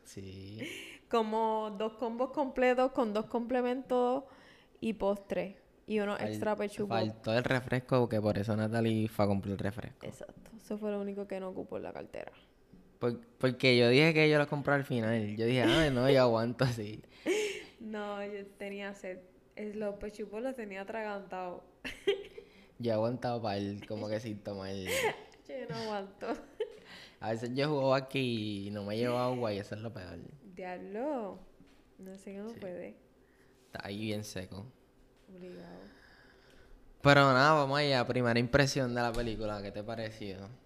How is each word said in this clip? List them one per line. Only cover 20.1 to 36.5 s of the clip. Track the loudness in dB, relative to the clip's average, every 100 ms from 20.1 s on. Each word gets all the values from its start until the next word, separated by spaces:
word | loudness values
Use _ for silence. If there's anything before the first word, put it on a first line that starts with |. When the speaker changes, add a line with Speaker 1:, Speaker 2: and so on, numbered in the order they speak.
| -8 -10 -6
Speaker 2:
los | -6 -6
tenía | -8 -8
atragantados. | -8 -6 -6 -8 -8 -8 -8 -10 -16 _
<laughs> | -14 -4 -2 -2 -4 -16 -20 -20 -20 _
Speaker 1:
Yo | 0
he | 2
aguantado | 2 0 -2 -2
pa'l, | -2 -2 -2 -6 -8
como | -6 -4
que | -4
sin | -4 -8
tomar. | -6 -6 -6
Speaker 2:
<laughs> | -6 -2 0 -2 -4 -14 -20 -14
Yo | -12 -8
no | -6
aguanto. | -4 -6 -8 -10 -8 -8 -10 -8 -8 -8
<laughs> | -20 -20 -20 -10
Speaker 1:
A | -4
veces | -4 -2
yo | 0 0
juego | 2 4
aquí | 2 2 -2 0 0 -2 -4 -6
y |
no | -6 -4
me | -2
llevo | 0 2
agua | 0 0 -2
y | -2
eso | -6 -8
es |
lo | -8
peor. | -10 -12 -12 -14 -18 -18 -14
Speaker 2:
Diablo. | -10 -10 -8 -6 -4 -4 -6 -10 -16 -20 -20 -20 -20 -18
No | -16 -14
sé | -14 -12
cómo | -12
Speaker 1:
Sí. | -10
Speaker 2:
puede. | -12 -10 -12 -16 _ _ _ _ _ _ _
Speaker 1:
Está | -12 -10
ahí | -6
bien | -4 -6
seco. | -6 -10 -10 -12 -14 -18 _ _ -20 _ -20
Speaker 2:
Obligado. | -18 -16 -16 -16 -18 -20 -20 -20 -20 -20 -20 -20